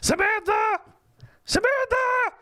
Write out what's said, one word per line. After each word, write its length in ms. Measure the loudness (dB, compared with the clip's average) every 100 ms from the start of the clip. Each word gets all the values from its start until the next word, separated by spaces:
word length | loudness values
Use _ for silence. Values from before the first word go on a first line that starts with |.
Samantha! 800 | 0 0 0 0 -2 0 0 -2 -6 _ _ _ -20 _
Samantha! 880 | -4 0 2 0 0 0 2 0 0 -4